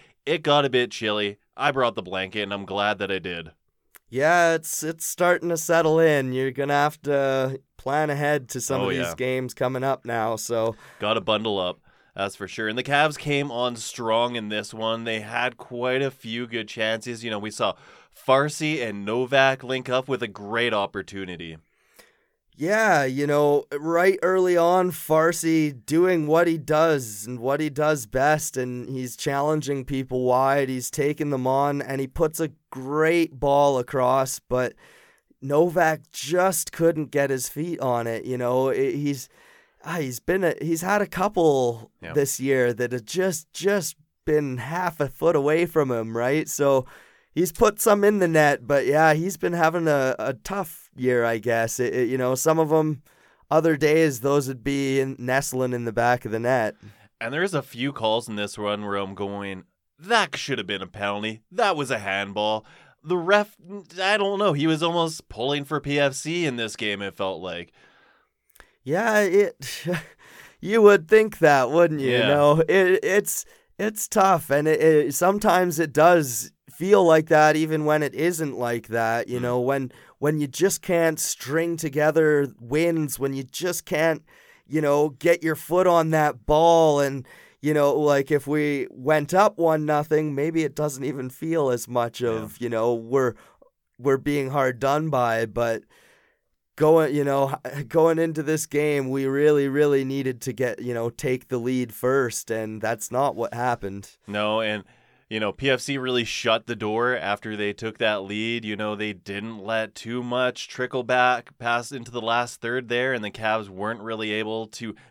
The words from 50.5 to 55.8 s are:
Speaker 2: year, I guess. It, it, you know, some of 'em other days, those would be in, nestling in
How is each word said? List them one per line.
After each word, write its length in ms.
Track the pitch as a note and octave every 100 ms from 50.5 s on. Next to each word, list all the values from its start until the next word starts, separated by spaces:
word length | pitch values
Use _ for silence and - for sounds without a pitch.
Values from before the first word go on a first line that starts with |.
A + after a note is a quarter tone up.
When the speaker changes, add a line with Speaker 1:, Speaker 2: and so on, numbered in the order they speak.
| G3 E3+ - - -
Speaker 2:
year, 280 | B2+ B2
I 140 | A#2 A2+
guess. 400 | A2+ A2+ A2+ -
It, 160 | B2
it, 140 | A#2 A#2+
you 100 | C3
know, 160 | B2+
some 240 | C3 E3 D#3+
of 140 | D#3
'em 300 | D#3 D#3 D3+ - _ _ _ -
other 280 | D#3 D#3+ D3
days, 420 | D3 D#3+ D#3+ B2
those 280 | C#3 C#3+ C3
would 160 | C3
be 340 | A#2+ C#3 C3+ C3+
in, 160 | C3+ -
nestling 520 | B2 C3 - B2+ B2+
in 120 | B2